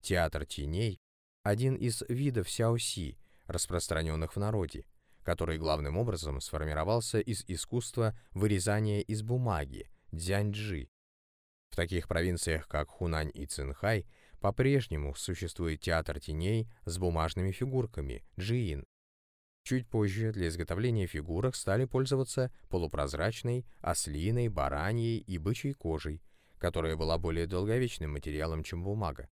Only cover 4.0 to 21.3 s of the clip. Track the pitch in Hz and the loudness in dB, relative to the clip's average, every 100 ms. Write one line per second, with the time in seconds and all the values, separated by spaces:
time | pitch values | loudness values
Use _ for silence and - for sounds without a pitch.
4 | 80 78 80 - 101 110 87 - - - | 0 0 -2 -2 0 0 -2 -6 -14 -20
5 | _ - - 87 82 80 78 78 73 80 | _ -12 -2 0 0 0 0 0 2 0
6 | 117 92 78 67 - 76 78 76 80 117 | 0 -2 -2 -4 -4 -4 -2 0 2 2
7 | 113 110 - 107 - 87 - 120 - - | 2 0 0 -2 -4 -6 -2 -2 -2 0
8 | 113 - - - 104 101 90 104 107 104 | 0 0 -8 2 4 4 4 2 2 0
9 | - 110 107 127 120 90 71 53 - - | 0 -2 0 0 2 0 -2 -6 -12 -18
10 | - 82 85 98 104 101 107 85 65 _ | -10 -6 0 2 2 0 -2 -4 -6 _
11 | _ _ _ _ _ _ _ - 87 90 | _ _ _ _ _ _ _ 0 2 2
12 | - 85 85 87 - 80 - 76 73 - | 2 2 2 2 2 0 0 -2 -2 -2
13 | 87 80 76 - 69 - 69 65 101 110 | 0 0 0 -4 -8 -4 -4 -2 2 2
14 | - - - - 101 101 131 139 117 78 | -2 -14 -20 -2 -2 4 4 4 2 -2
15 | 71 69 - 87 87 - 85 78 - 82 | -2 -4 -4 -4 -4 -2 -2 -2 0 0
16 | 78 73 - 78 87 113 113 - - 85 | 0 -6 -4 -2 0 0 -2 -6 -8 0
17 | 90 82 80 92 95 90 131 131 117 - | 2 2 2 2 -2 0 -2 0 -2 -4
18 | 69 57 - - 95 120 107 71 - _ | -6 -6 -10 -8 0 0 0 -2 -8 _
19 | _ _ _ _ _ _ - 127 123 117 | _ _ _ _ _ _ -2 0 0 2
20 | 104 95 110 104 85 82 85 87 120 113 | 2 2 0 2 0 0 -2 0 2 2
21 | 92 78 76 | 0 -2 -2